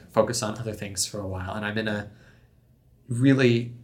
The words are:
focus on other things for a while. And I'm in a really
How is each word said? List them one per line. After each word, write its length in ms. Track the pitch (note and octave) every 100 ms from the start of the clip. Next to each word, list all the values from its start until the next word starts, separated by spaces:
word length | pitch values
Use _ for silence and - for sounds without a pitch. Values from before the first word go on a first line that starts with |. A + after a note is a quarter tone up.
| -
focus 300 | A2+ A2 A2+
on 160 | G#2+ G#2
other 140 | A2
things 340 | G2+ G2+ G2 -
for 140 | G#2
a 60 | F#2+
while. 280 | F#2 F#2
And 100 | G#2+
I'm 140 | G#2 G#2+
in 100 | G#2+
a 220 | G#2 G2+ - - _ _ _ _ _ _ _ -
really 640 | A#2+ C#3 C3+ B2 A#2 A#2+ -